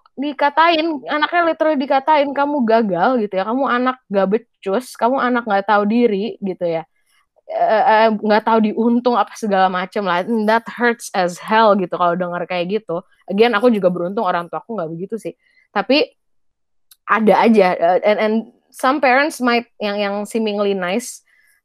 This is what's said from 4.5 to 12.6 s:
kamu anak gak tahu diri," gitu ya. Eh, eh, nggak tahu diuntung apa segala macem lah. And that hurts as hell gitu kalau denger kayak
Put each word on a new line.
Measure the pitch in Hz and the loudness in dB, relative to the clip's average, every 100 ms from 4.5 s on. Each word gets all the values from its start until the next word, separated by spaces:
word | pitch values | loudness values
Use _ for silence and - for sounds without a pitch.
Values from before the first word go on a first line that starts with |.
| _ 190 214 254 - | _ -4 -4 -6 -2
kamu | 233 269 | -2 0
anak | 247 247 233 | 0 -2 0
gak | 196 196 | -2 2
tahu | 208 208 | 2 2
diri," | 233 240 196 220 - | 2 2 0 -4 -6
gitu | 190 175 170 | -8 -4 -4
ya. | 160 - _ _ _ _ _ - | -4 -8 _ _ _ _ _ -10
Eh, | - 226 214 175 220 | -2 0 2 4 4
eh, | 226 | 2
nggak | 214 214 214 | 0 0 0
tahu | 226 226 | 2 2
diuntung | 214 226 233 240 247 220 | 2 0 0 2 2 0
apa | 208 | -2
segala | - 214 190 185 | -6 -2 2 2
macem | 180 185 214 | 0 -4 -4
lah. | 190 175 | -2 -2
And | 190 226 | -2 -2
that | 208 226 208 | 2 0 -2
hurts | - 240 233 - 202 | -2 -2 -2 -4 -2
as | 175 175 | -2 -4
hell | 185 220 220 202 | 0 4 6 4
gitu | 180 170 | 0 -2
kalau | 175 | 0
denger | 180 175 175 | 0 -4 -6
kayak | 170 180 | -6 -4